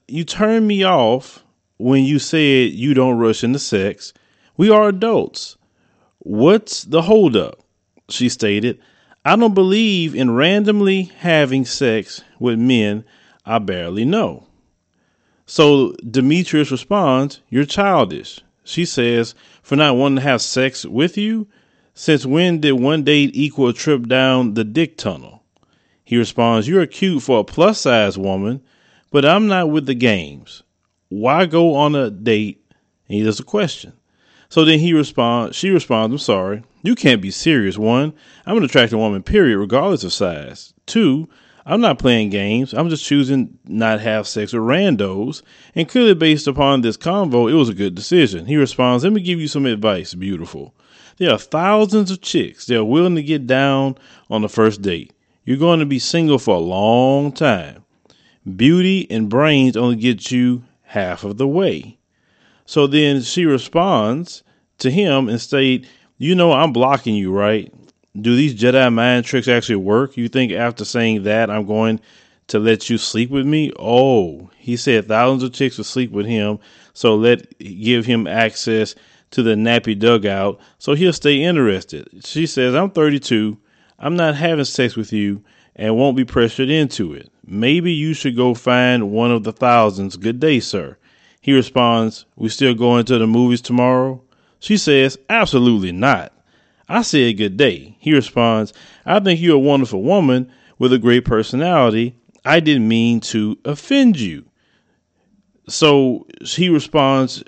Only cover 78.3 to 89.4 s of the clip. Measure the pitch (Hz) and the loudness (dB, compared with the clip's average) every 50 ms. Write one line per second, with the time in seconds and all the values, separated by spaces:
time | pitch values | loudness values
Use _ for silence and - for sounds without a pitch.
78.3 | 90 113 113 110 - - - 113 113 110 107 - - - _ _ _ _ _ _ | 0 0 0 0 -2 -4 -4 -2 -2 0 -2 -4 -6 -12 _ _ _ _ _ _
79.3 | - 131 117 113 107 104 110 117 117 117 - 110 107 98 113 120 120 110 98 101 | -2 0 0 0 0 0 0 0 0 0 0 -2 -2 0 2 2 2 2 0 -2
80.3 | 98 98 98 101 98 - _ _ _ _ - - 147 151 185 180 151 - - 147 | -4 -2 -4 -4 -6 -8 _ _ _ _ -4 -4 -2 0 0 0 0 0 0 0
81.3 | 143 135 156 180 175 151 127 107 95 92 - - 80 73 - - - 98 - - | 0 2 0 0 0 2 2 0 0 -2 -6 -10 -16 -18 -18 -20 -20 -20 -18 -10
82.3 | - 156 165 156 - 135 127 127 123 156 196 196 - 165 151 151 143 139 - - | -6 -4 -4 -4 -2 -2 0 0 0 0 -2 -2 0 0 2 2 2 -2 -2 -2
83.3 | 120 107 107 107 107 - _ _ _ _ _ _ _ - - 147 175 175 165 156 | 0 0 0 -2 -6 -10 _ _ _ _ _ _ _ -10 -6 -4 -2 0 0 -2
84.3 | 147 139 170 170 165 147 135 - - - 127 110 - 113 107 - 110 107 101 101 | -2 -2 -2 -2 -2 -2 -4 -4 -2 -2 -2 -2 -2 -6 -6 -4 -4 -2 -2 -2
85.3 | 101 104 - _ _ _ _ _ _ - 104 110 110 117 139 143 123 131 127 - | -4 -6 -10 _ _ _ _ _ _ -6 -4 -2 0 2 2 2 2 0 -2 -2
86.3 | - 131 117 113 - - 135 131 151 160 147 123 - - 98 80 71 - - _ | 0 0 0 0 0 -2 -2 0 0 0 0 -2 -2 -6 -8 -8 -8 -12 -18 _
87.3 | _ _ _ - 92 104 117 131 151 180 165 175 165 147 151 160 151 - - 135 | _ _ _ -10 -6 -2 0 0 0 0 0 -2 -2 -2 -4 -4 -4 -4 -4 -4
88.3 | 120 120 123 127 117 120 - 127 123 123 127 127 123 120 107 101 104 113 117 120 | -2 0 0 0 0 -2 -2 0 0 2 2 2 2 0 -2 -2 -2 0 0 0
89.3 | 120 113 | 0 0